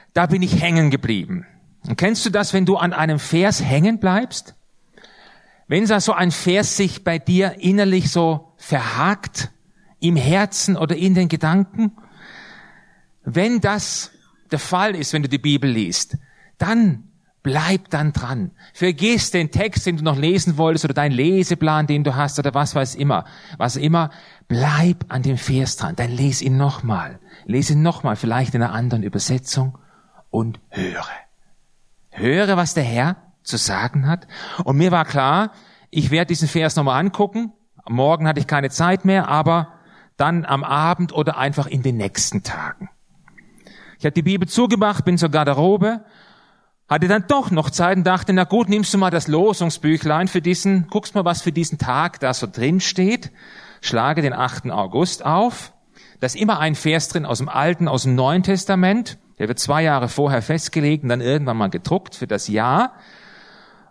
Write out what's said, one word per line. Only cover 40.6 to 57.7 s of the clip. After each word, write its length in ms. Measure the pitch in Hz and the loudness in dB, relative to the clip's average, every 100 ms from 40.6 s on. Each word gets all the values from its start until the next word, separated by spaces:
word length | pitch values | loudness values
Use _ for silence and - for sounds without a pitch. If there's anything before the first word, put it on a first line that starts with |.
Abend 520 | 143 143 165 180 180 | -2 0 0 0 -2
oder 240 | 156 151 151 | -2 -2 0
einfach 280 | 139 - 139 | -2 -2 -4
in 160 | 135 | -2
den 140 | 131 117 | -2 -2
nächsten 460 | 98 - - 104 | -4 -4 -4 -4
Tagen. 480 | - - - - - _ _ _ _ - - - - - - - | -6 -10 -10 -12 -16 _ _ _ _ -20 -20 -20 -20 -20 -20 -4
Ich 80 | 151 | -2
habe 80 | |
die 80 | 170 | 0
Bibel 260 | 156 190 175 | 2 0 0
zugemacht, 560 | - 240 214 208 202 | 2 2 2 2 2
bin 120 | 180 175 | 2 2
zur 120 | 165 | 2
Garderobe, 760 | 156 147 139 175 202 208 226 - - - _ _ _ _ _ - | 2 2 4 4 4 2 -2 -10 -20 -20 _ _ _ _ _ -2
hatte 180 | 151 180 | 0 2
dann 200 | 208 - | 2 2
doch 240 | 277 - | 0 0
noch 180 | 165 - | -2 -2
Zeit 260 | - 175 190 | 0 0 2
und 60 | |
dachte, 300 | 180 185 - | 2 0 2
na 100 | 185 | 2
gut, 260 | 180 220 196 | 4 2 2
nimmst 240 | 208 202 | 0 0
du 60 | 196 | 2
mal 120 | 185 | 2
das 180 | 165 - | 0 0
Losungsbüchlein 1000 | 151 208 196 170 - 151 160 156 156 185 | 2 2 2 -2 0 0 2 2 0 0
für 160 | 180 | 0
diesen, 460 | 165 180 196 190 160 | 0 0 2 0 0
guckst 260 | 214 - | -4 -2
mal, 100 | 208 | -2
was 180 | 175 170 | 0 -2
für 100 | 175 | -2
diesen 260 | 151 160 147 | -2 -2 -2
Tag 400 | 127 127 175 - | -2 0 -2 -2
da 160 | 131 | -2
so 140 | 127 104 | -2 -6
drin 320 | 113 131 185 | -2 0 0
steht, 500 | - - 190 240 - - - - - - | 0 0 0 0 -6 -18 -20 -20 -20 -12
schlage 400 | - 113 127 160 | -4 0 0 0
den 120 | 143 | -2
achten 400 | 123 127 - - | -2 -4 -4 -6
August 520 | 92 95 113 175 - | -4 -2 0 -2 -2
auf. 480 | 143 175 240 - - _ _ - - - | -2 0 0 -4 -16 _ _ -20 -20 -6
Da 80 | 127 | -6
ist 80 | |
immer 240 | - 214 170 | -2 0 0
ein 160 | 156 | 0
Vers 360 | 151 156 160 - | -2 0 0 -2
drin 140 | 175 | -6
aus 140 | 143 120 | -4 -6
dem 100 | 143 | -4
Alten, 380 | 131 156 | -2 0